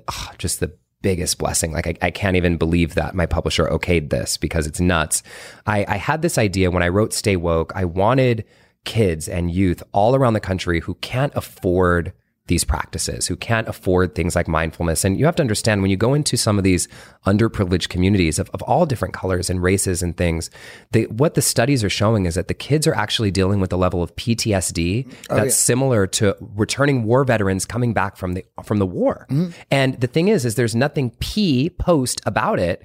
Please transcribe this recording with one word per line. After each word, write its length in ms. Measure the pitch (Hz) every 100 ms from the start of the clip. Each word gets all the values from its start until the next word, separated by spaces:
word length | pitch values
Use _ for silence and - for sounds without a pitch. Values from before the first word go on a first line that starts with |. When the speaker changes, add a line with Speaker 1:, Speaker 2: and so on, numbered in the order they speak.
| -
Speaker 1:
ah, 240 | - - -
just 220 | 87 -
the 140 | 82 - _ _
biggest 360 | 101 87 80 -
blessing, 360 | 78 - 85
like, 140 | 76 85
I, 80 | 85
I 100 | 87
can't 260 | - 101 90
even 180 | 87 85
believe 380 | 82 87 82 82
that 200 | 78 92
my 100 | 82
publisher 400 | 87 78 - 80
okayed 440 | 78 - 85 71
this 280 | 64 - -
because 300 | 76 82 78
it's 120 | 76
nuts. 440 | 90 85 76 - - - - - -
I, 200 | 104 101
I 120 | 98
had 240 | 117 156
this 160 | 165 -
idea 340 | 107 92 92
when 120 | 87
I 60 | 87
wrote 240 | 95 113
Stay 220 | - 104 92
Woke. 380 | 85 82 80 98
I 80 |
wanted 640 | 90 90 104 135 127 110 - _ _ _ -
kids 420 | 113 101 80 78
and 240 | 90 87
youth 320 | 85 95 85 -
all 240 | 101 107 135
around 180 | 127
the 60 | 107
country 400 | - 90 90 85
who 160 | 87 87
can't 380 | - 127 143 -
afford 760 | - - 98 90 90 87 85 - _ _ -
these 160 | 85
practices, 640 | - 78 - 85 - 58 -
who 80 | 87
can't 320 | - 113 110
afford 480 | - 98 90 90 -
things 200 | 85 87
like 120 | 85
mindfulness. 580 | 80 82 - 85 80 95
And 140 | 95
you 60 | 143
have 100 | 175
to 80 |
understand, 400 | 135 104 117 104
when 80 | 95
you 60 | 95
go 180 | 113 147
into 200 | 147 120
some 220 | - 101
of 60 |
these 240 | 95 90 - - - - -
underprivileged 640 | 101 110 - 90 90 -
communities 500 | 90 92 101 82 78
of, 100 | 92 -
of 80 |
all 240 | - 131 175
different 260 | 117 90
colors 380 | - 95 90 90
and 100 | 90
races 400 | 90 95 98 87
and 160 | 87 80
things, 320 | 87 82 - - - - -
they, 120 | 110
what 320 | 113 110 156 151
the 80 |
studies 400 | - - 120 139
are 80 | 101
showing 340 | - 104 113 90
is 80 |
that 140 | 85 82
the 80 | 87
kids 320 | - 151 160
are 80 | 104
actually 340 | 104 - 104
dealing 300 | 90 92 101
with 120 | 92
a 60 | 90
level 240 | 90 90
of 140 | 85 -
P 180 | -
T 180 | 117 117
S 200 | 95 -
D 340 | 87 85 107 135 - -
Speaker 2:
Oh, 60 | -
Speaker 1:
that's 120 | 127
Speaker 2:
yeah. 40 |
Speaker 1:
similar 560 | - - 123 135 113 95
to 280 | - 101 -
returning 640 | - 101 104 - 143 131
war 200 | 107 123
veterans 420 | 135 113 98 95 -
coming 280 | 120 120
back 240 | 98 98 -
from 160 | 90
the, 100 | 90 - -
from 160 | - 107
the 80 | 95
war. 400 | 107 269 - -
Speaker 2:
Mm-hmm. 220 | 139 175 - -
Speaker 1:
And 320 | 139 135 123
the 60 | 123
thing 220 | 160 185
is, 140 | 208
is 120 | 120 107
there's 200 | 117 113
nothing 360 | 143 156 123 -
P 500 | - 208 196 123 160
post 500 | - - 165 123 - -
about 320 | 107 151 208
it 260 | 92 101